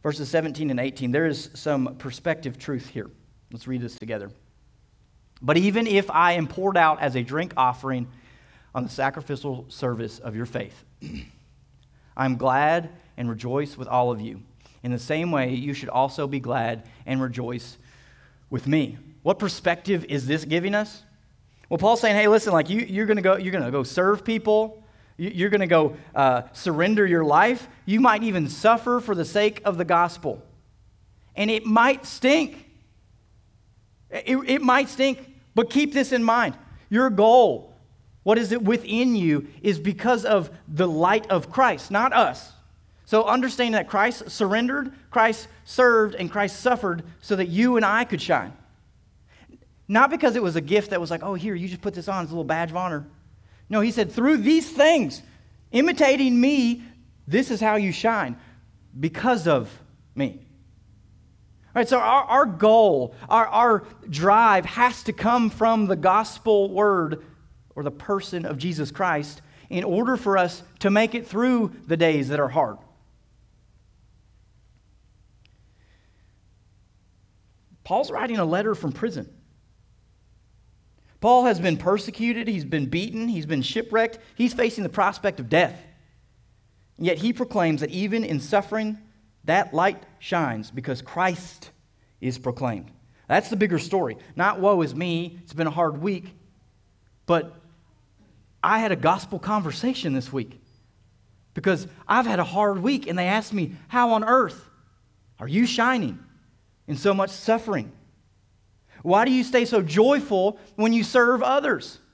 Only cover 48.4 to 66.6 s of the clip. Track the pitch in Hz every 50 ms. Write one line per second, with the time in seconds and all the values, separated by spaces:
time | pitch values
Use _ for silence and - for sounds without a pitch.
48.4 | 98 95 - - - _ _ _ _ _ _ _ _ _ _ _ _ _ _ _
49.4 | - _ - - - _ _ _ _ - 196 220 262 285 302 - - 269 233 247
50.4 | 220 180 160 165 147 139 185 208 202 202 196 180 170 151 170 165 156 185 196 180
51.4 | 156 220 196 175 175 190 180 180 - 202 196 180 160 196 196 190 170 151 160 170
52.4 | 156 135 160 160 170 165 160 180 185 185 160 147 143 - - - _ - - -
53.4 | _ - - _ - _ 208 214 208 233 226 233 208 165 - - 233 277 311 262
54.4 | 202 240 311 330 - - - 262 277 311 339 311 220 143 - - - - - _
55.4 | _ _ _ _ _ _ - 233 277 349 359 269 311 262 269 269 277 262 240 240
56.4 | 240 269 294 277 247 233 240 240 - - - - - _ _ _ _ - 143 226
57.4 | 269 - 247 196 220 220 214 214 202 190 160 - - 220 226 208 170 123 120 -
58.4 | - - - - _ _ _ _ _ - - 127 139 165 - - - 247 247 220
59.4 | 156 170 151 131 113 101 - - - _ _ _ _ _ _ 123 139 120 95 -
60.4 | - _ - _ - _ _ _ _ _ - _ _ _ - _ _ _ _ _
61.4 | _ _ _ _ _ _ - 233 240 233 262 247 220 220 247 277 269 - 220 269
62.4 | 285 240 185 160 202 214 220 226 220 202 165 139 127 117 - - - - - 233
63.4 | 226 - - 214 233 240 220 196 - - - - - - 156 139 165 190 202 220
64.4 | 233 226 202 185 165 180 - 226 240 247 240 - - - - - - 220 240 247
65.4 | 233 220 - - 226 226 226 220 214 190 196 165 147 185 185 208 220 - - -
66.4 | _ 226 214 202